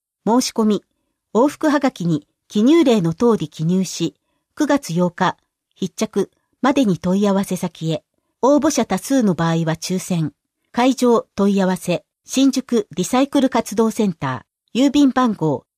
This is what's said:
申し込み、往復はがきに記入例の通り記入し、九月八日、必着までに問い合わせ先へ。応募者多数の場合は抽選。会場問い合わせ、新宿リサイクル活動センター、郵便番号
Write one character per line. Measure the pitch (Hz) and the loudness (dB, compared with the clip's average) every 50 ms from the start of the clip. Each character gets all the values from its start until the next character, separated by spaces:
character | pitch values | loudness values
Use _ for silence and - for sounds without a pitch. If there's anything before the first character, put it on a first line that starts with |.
| _ _ _ _ - | _ _ _ _ -2
申 | 196 226 254 | 0 0 0
し | - - | 0 -2
込 | - 233 220 | -4 -2 0
み、 | 214 208 175 - _ _ _ _ _ _ _ _ _ - | 0 -2 -2 -4 _ _ _ _ _ _ _ _ _ 0
往 | 214 262 294 | 2 2 2
復 | - - - 311 | 0 -2 0 0
は | 277 285 | 0 0
が | 277 254 | 0 -2
き | - - 175 | -4 -4 -2
に | 170 160 - - _ _ _ _ | -2 -2 -2 -4 _ _ _ _
記 | _ - 208 | _ -2 0
入 | 214 269 320 339 302 | 2 4 4 4 4
例 | 262 226 214 | 4 2 2
の | 165 165 | 0 -2
通 | 165 - 240 240 220 | -2 0 2 2 2
り | - 165 - | 0 -2 -8
記 | - - 156 | -8 -6 -2
入 | 165 185 190 | -2 0 -2
し、 | 185 - - - 170 - - _ _ _ _ _ _ _ _ | -2 -4 -6 -6 -6 -6 -6 _ _ _ _ _ _ _ _
九 | - 302 | -4 0
月 | 262 294 277 - - | 0 0 -2 -2 -4
八 | 160 175 180 170 | -2 -2 -2 -2
日、 | - - 185 165 - _ _ _ _ _ _ _ _ | -2 -2 -4 -4 -4 _ _ _ _ _ _ _ _
必 | _ 196 175 | _ -10 -8
着 | - - 220 - - 208 185 - _ _ _ _ _ _ | -6 -8 -8 -4 -4 -4 -4 -4 _ _ _ _ _ _
ま | - 262 | -2 0
で | 277 277 262 | 2 2 2
に | 202 175 - | 0 0 -2
問 | - 180 185 196 | -2 -2 0 0
い | 208 | 2
合 | 202 190 | 0 0
わ | 196 | 0
せ | 196 - 185 | -2 -4 -6
先 | - - 175 - - 165 160 | -6 -6 -8 -8 -8 -6 -6
へ。 | 160 147 - _ _ _ _ _ _ _ | -6 -6 -8 _ _ _ _ _ _ _
応 | - 262 294 285 | 2 2 4 4
募 | 262 320 | 2 2
者 | - 269 226 | 0 0 -2
多 | - 190 190 | -2 -4 -6
数 | - - 277 269 220 | -2 0 0 2 2
の | 196 165 | 2 0
場 | - 165 165 | 0 0 0
合 | 165 165 165 | 0 0 -2
は | 160 156 | -2 -4
抽 | - - - 185 185 | -6 -6 -6 -6 -6
選。 | - - 185 165 156 143 - _ _ _ _ _ _ _ | -4 -4 -4 -2 -4 -4 -6 _ _ _ _ _ _ _
会 | - 240 247 269 247 | -2 0 0 0 2
場 | - 247 240 233 - - _ _ | 2 2 2 2 2 0 _ _
問 | - 196 202 196 | -2 0 2 2
い | 196 | 2
合 | 190 | 0
わ | 185 185 | 0 -2
せ、 | - - 180 170 - - _ _ _ _ | -2 -4 -4 -4 -4 -6 _ _ _ _
新 | - - 254 269 277 | -6 -2 0 2 2
宿 | - 262 - - 240 226 - - - | 2 -2 -2 -2 -2 -2 -2 -4 -6
リ | 185 | -6
サ | 180 - - 254 | -4 -2 0 0
イ | 277 | 0
ク | 269 - 285 | 0 2 2
ル | 262 262 | 2 2
活 | - 233 - - 202 | 0 -2 -4 -2 -2
動 | 220 226 220 | 0 0 0
セ | - - 220 | 0 -2 -2
ン | 196 | -2
タ | 165 - 151 131 127 120 - _ _ _ _ _ | -4 -4 -6 -8 -8 -8 -12 _ _ _ _ _
ー、 | - 220 277 | 0 0 2
郵 | 285 | 2
便 | 247 285 285 262 | 4 4 2 4
番 | - 254 254 226 | 2 2 0 0
号 | 196 - 160 156 135 - - _ _ | 0 -2 -2 -2 -2 -4 -6 _ _